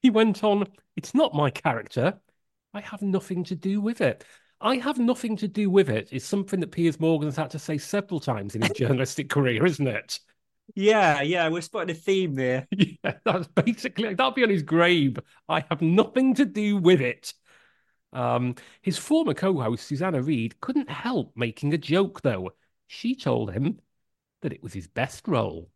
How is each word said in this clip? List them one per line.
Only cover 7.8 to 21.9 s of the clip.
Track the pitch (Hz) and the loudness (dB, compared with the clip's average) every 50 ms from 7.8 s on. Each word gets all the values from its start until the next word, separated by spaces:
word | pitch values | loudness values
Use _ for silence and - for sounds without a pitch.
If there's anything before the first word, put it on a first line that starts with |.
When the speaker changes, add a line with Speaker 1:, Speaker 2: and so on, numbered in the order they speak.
| - - - 202 196 196 185 156 | -6 -4 -4 -4 -4 -4 -6 -6
Speaker 1:
times | - - 123 107 98 101 - | -2 -2 -4 -4 -4 -6 -4
in | 110 | -2
his | 185 - | -2 -2
<laughs> | - - | 0 0
journalistic | 131 113 135 123 131 131 - - 143 139 | 0 2 2 2 0 -2 -4 -8 -6 -2
career, | - 143 139 127 120 110 143 | 0 2 2 2 2 2 2
isn't | 180 156 - 143 127 | 2 2 2 -2 -2
it? | 110 107 - _ - - _ _ _ _ _ _ _ _ _ _ - | -2 -4 -6 _ -14 -14 _ _ _ _ _ _ _ _ _ _ -6
Speaker 2:
Yeah, | - 196 208 220 214 196 165 147 143 139 | 0 4 4 6 6 6 4 4 2 2
yeah, | 151 175 180 170 160 | 0 0 0 0 0
we're | 160 175 | 0 -2
spotting | 165 - - 220 170 185 | -6 -6 -6 -6 -4 -4
a | 165 160 | -6 -6
theme | - - 190 190 185 170 139 | -2 0 2 2 2 0 -2
there. | 131 131 127 127 131 131 _ | -2 0 0 0 -2 -2 _
Speaker 1:
<laughs> | - 190 | 0 0
Yeah, | 196 - - - - - 131 - _ | 0 0 0 -6 -6 -6 -6 -2 _
that's | 226 208 185 170 - | 0 0 0 -2 -2
basically, | _ - - 226 233 - - 254 - - 226 220 196 | _ 0 2 2 0 -2 -6 -8 -4 -4 -4 -4 0
that'll | 175 262 262 | 0 0 0
be | 254 269 247 | 2 2 2
on | 226 | 2
his | 202 180 | 2 0
grave. | 147 147 160 165 170 175 180 170 143 135 117 - - _ _ _ _ - | 0 0 4 4 6 6 6 4 4 2 0 -4 -10 _ _ _ _ -2
"I | 160 160 143 - | -2 -2 -2 -2
have | 170 147 | -4 0
nothing | 165 160 170 202 220 - - 254 262 262 254 | 2 4 4 4 4 4 2 2 2 4 4
to | - 196 | 4 2
do | 185 180 208 208 208 208 202 | 0 0 -2 0 0 0 4
with | 175 170 185 160 | 6 6 6 6
it." | 131 123 120 _ - - - _ _ _ _ _ _ _ _ _ _ _ _ _ _ _ - | 4 -2 -4 _ -12 -16 -16 _ _ _ _ _ _ _ _ _ _ _ _ _ _ _ -8
Um, | 131 123 120 120 123 123 123 120 - - - - _ _ | -4 -2 0 0 0 0 -2 -4 -6 -12 -20 -20 _ _
his | 190 180 - | -4 -4 -4
former | - - 302 320 330 220 143 | -2 0 0 2 2 0 -2
co-host, | - - 190 190 151 123 110 120 113 - - | 0 0 0 0 0 0 -2 -2 -4 -6 -8
Susanna | 147 135 170 190 170 135 | -6 -4 -2 -2 -2 -2
Reid, | 127 147 156 120 113 113 - _ | 0 0 -2 -2 -2 -4 -6 _
couldn't | - - 262 294 254 - | -6 -2 0 0 0 -2
help | 151 - - 233 262 190 123 - _ | -8 -8 -6 -4 -2 -4 -4 -6 _
making | - 120 117 110 - - 147 151 | -4 -4 -4 -4 -4 -2 -2 -2
a | 165 | -2
joke, | - - | -2 0